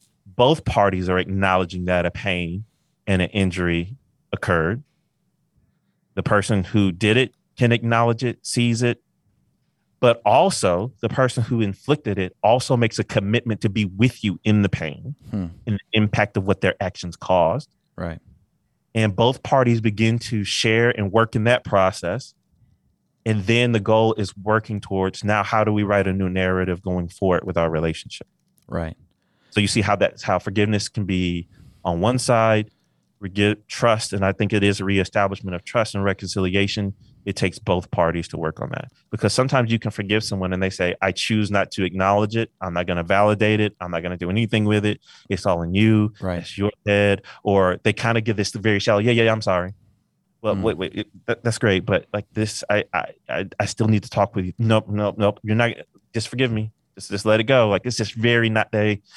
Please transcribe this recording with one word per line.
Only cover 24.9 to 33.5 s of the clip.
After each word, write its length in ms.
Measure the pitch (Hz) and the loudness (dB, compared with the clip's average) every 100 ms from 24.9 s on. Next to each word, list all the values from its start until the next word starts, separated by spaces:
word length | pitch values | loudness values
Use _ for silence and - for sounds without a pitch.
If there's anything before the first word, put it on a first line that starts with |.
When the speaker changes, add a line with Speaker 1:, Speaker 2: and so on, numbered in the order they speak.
| 98 95 - | -2 -2 -2
Speaker 1:
now, 200 | 101 104 | 0 0
how 200 | 95 110 | 0 0
do 80 | 107 | 2
we 120 | 107 | 0
write 240 | 101 101 95 | 2 2 2
a 60 | |
new 160 | 95 92 | 0 -2
narrative 520 | 92 92 92 92 90 | 0 0 0 -2 -4
going 260 | 92 90 87 | -4 -4 -4
forward 380 | - 95 87 92 | -2 0 0 0
with 120 | 85 | -2
our 120 | 82 | 0
relationship? 580 | 80 82 80 - - - _ _ _ - | 0 -2 -4 -10 -18 -18 _ _ _ -10
Speaker 2:
Right. 300 | 85 80 - _ _ _ _ _ | -8 -6 -10 _ _ _ _ _
Speaker 1:
So 100 | 107 | -2
you 60 | 98 | 0
see 140 | 113 | 0
how 140 | 101 98 | 2 2
that's, 280 | 101 - | 0 -2
how 160 | - 92 | -2 -2
forgiveness 500 | - 101 104 104 - | 0 0 0 0 -2
can 160 | 110 95 | -6 -2
be 420 | 92 90 87 87 _ - _ 90 | -2 -2 -4 -8 _ -20 _ -4
on 160 | 85 | 0
one 180 | 107 127 | 0 0
side, 500 | - 117 113 107 107 _ _ _ _ _ | 2 2 4 2 0 _ _ _ _ _
we 80 | 98 | -8
get 380 | 95 104 | 0 0